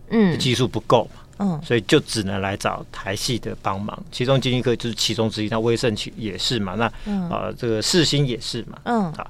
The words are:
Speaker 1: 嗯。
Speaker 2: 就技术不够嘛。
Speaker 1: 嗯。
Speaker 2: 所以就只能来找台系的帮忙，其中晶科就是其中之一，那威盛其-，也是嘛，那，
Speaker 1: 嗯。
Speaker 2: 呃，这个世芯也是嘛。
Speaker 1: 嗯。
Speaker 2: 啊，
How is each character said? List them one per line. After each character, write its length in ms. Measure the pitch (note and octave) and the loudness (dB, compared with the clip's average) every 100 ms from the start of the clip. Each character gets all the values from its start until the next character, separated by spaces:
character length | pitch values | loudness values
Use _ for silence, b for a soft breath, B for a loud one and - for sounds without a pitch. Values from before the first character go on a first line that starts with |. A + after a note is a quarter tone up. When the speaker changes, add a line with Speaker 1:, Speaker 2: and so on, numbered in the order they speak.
| - | 0
Speaker 1:
嗯。 240 | A3+ G3 | 4 4
Speaker 2:
就 60 | C#3 | 4
技 160 | C3 | 2
术 120 | A#2 B2 | 2 2
不 140 | G#2+ | 0
够 240 | - A#2+ - | 4 4 4
嘛。 60 | b b - | b b -4
Speaker 1:
嗯。 220 | G3+ D#3 | -2 -2
Speaker 2:
所 140 | E3 A#2+ | 0 0
以 40 | |
就 180 | - D3+ | 4 2
只 220 | - A2+ | 2 -2
能 180 | F#2+ G2 | -2 -2
来 160 | G2 G2+ | -2 -2
找 260 | G#2 F#2+ - | -2 -2 -8
台 240 | - G2 | -10 -6
系 240 | G2 - A2+ | -4 -2 -2
的 160 | A2+ - | -4 -6
帮 180 | G#2+ G2 | -4 -4
忙， 240 | G#2 - - | -4 -8 -10
其 140 | - | -4
中 160 | B2 C3+ | 2 2
晶 220 | B2+ B2 | 2 2
科 120 | B2 | 2
就 140 | A#2 A#2 | 0 -2
是 60 | |
其 200 | A2 - | -2 -2
中 140 | A#2 A2 | 2 0
之 160 | G#2+ | 0
一， 40 | G#2+ | -2
那 80 | A2+ | 0
威 180 | A2+ A#2 | 2 2
盛 180 | B2+ | 2
其-， 160 | G#2+ - - | 0 -6 -8
也 220 | A2 F#2+ | -6 -4
是 200 | - B2 | -2 0
嘛， 160 | G2 G2 | -2 0
那， 120 | A2+ B | -2 B
Speaker 1:
嗯。 240 | G#3 G3+ F3 | -4 -4 -2
Speaker 2:
呃， 240 | G#2+ G2+ | -4 -4
这 160 | G2 A#2+ | -4 -2
个 140 | A2 | 0
世 200 | G#2+ F#3 | 2 4
芯 240 | C#3+ C#3+ C#3 | 4 4 0
也 140 | A2+ | -2
是 220 | - A#2+ | -6 -8
嘛。 160 | - - | -8 -8
Speaker 1:
嗯。 280 | - A#3 F3+ | -2 0 0
Speaker 2:
啊， 140 | - | -4